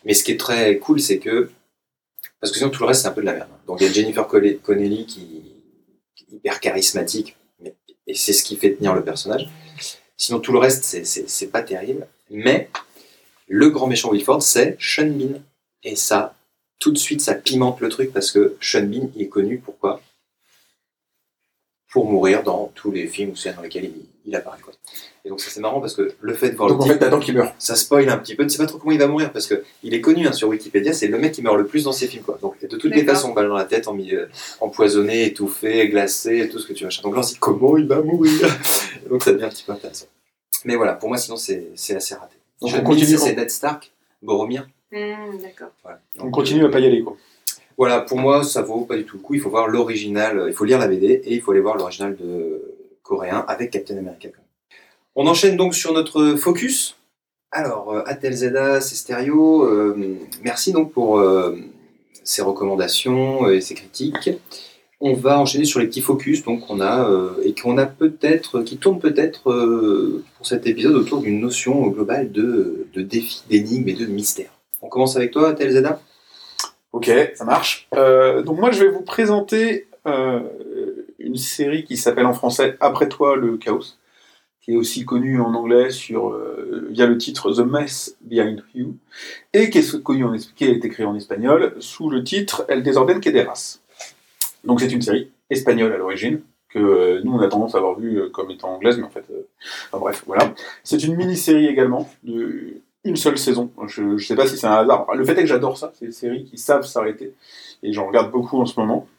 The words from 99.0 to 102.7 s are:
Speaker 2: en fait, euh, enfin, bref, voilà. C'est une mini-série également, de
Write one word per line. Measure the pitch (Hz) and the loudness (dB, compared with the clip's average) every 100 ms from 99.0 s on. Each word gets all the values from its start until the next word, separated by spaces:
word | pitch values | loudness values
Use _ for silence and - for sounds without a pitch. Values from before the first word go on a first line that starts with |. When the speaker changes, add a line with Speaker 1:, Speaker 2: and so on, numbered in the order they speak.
Speaker 2:
en | - | -4
fait, | - - | -12 -14
euh, | - - _ - - - | -14 -16 _ -16 -16 -10
enfin, | 98 | -6
bref, | 95 - - | -6 -6 -2
voilà. | 98 147 - - - | 2 2 0 -18 -18
C'est | - 151 | -2 -2
une | 156 170 | 0 -2
mini-série | 180 170 - 156 147 | -2 -2 4 6 6
également, | 131 127 117 104 _ | 4 2 0 -6 _
de | 117 117 117 - - | -8 -6 -6 -8 -12